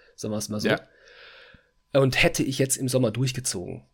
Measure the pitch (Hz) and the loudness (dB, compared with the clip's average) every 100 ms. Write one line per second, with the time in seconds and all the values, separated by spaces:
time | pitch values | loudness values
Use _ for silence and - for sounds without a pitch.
0 | _ - 110 107 107 107 110 107 - _ | _ -10 -6 -6 -4 -2 2 0 -2 _
1 | - - - - - - _ _ _ 139 | -20 -20 -20 -20 -20 -20 _ _ _ 2
2 | 135 - 170 - 131 127 135 - 131 131 | 4 4 2 2 -2 0 0 0 0 2
3 | 117 117 135 127 - 95 92 87 _ | 0 0 -2 -2 -6 -6 -8 -12 _